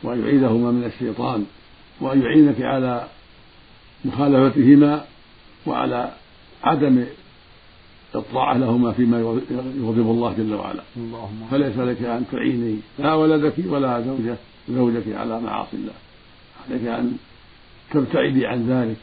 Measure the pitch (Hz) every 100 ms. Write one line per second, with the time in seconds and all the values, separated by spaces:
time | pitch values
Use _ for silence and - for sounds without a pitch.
0 | - 120 110 139 131 113 120 123 120 -
1 | 123 107 123 117 101 - - - - -
2 | 131 135 120 147 147 117 127 131 127 120
3 | - - - - - - - - - -
4 | 135 127 143 135 135 143 127 143 147 151
5 | - - - - - - - 123 127 123
6 | 123 - - - - - - 156 143 127
7 | 117 107 - - - - - - - -
8 | - 117 107 123 131 127 113 120 120 104
9 | 120 117 113 113 - 123 127 135 113 113
10 | 113 117 120 107 107 104 - 95 - 120
11 | 117 117 107 107 113 135 139 110 123 113
12 | 120 123 123 127 120 123 117 107 110 -
13 | 143 156 156 156 147 - 180 143 135 120
14 | 117 135 113 117 - - - 123 123 117
15 | 110 104 113 113 113 107 - 110 107 -
16 | - - - - - - 131 123 117 117
17 | 120 - - - - - - - - 151
18 | 123 160 135 131 113 123 117 127 117 110